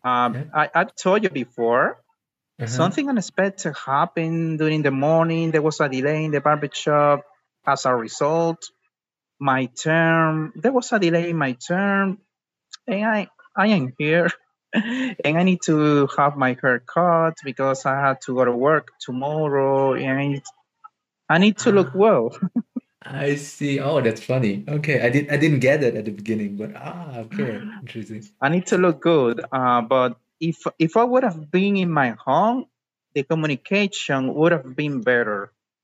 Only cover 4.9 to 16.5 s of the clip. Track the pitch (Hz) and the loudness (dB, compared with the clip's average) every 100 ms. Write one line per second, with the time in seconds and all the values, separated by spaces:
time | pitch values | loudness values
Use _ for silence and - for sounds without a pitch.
4.9 | 135 143 165 165 165 165 156 151 147 147 | 0 2 2 2 0 0 2 0 0 -2
5.9 | 131 139 156 156 143 147 151 143 - - | 0 -2 -2 -2 0 0 0 -2 -4 0
6.9 | 147 147 143 - _ _ _ - 139 135 | 2 4 2 -2 _ _ _ -2 0 0
7.9 | 123 113 - 147 160 165 - - _ _ | -2 -4 -4 0 0 0 -4 -12 _ _
8.9 | _ _ _ _ _ 139 131 127 - 160 | _ _ _ _ _ -2 0 -2 -6 0
9.9 | 165 165 165 160 156 156 - 226 262 - | 2 4 4 2 0 -4 -2 0 0 0
10.9 | 220 170 170 170 165 139 123 - 175 202 | 0 2 2 0 -2 -2 -4 -4 -2 0
11.9 | 196 196 - _ _ _ _ _ - - | 0 0 -4 _ _ _ _ _ -16 -6
12.9 | 196 214 214 190 _ _ - 208 202 127 | -4 -2 -2 -4 _ _ 0 2 2 0
13.9 | - 147 165 170 - _ _ _ 226 214 | -4 0 2 0 -4 _ _ _ -4 -4
14.9 | 254 262 190 143 160 185 180 - 156 151 | -6 -6 -4 -2 2 2 0 0 2 2
15.9 | 147 139 - 143 143 127 | 2 0 0 0 0 -2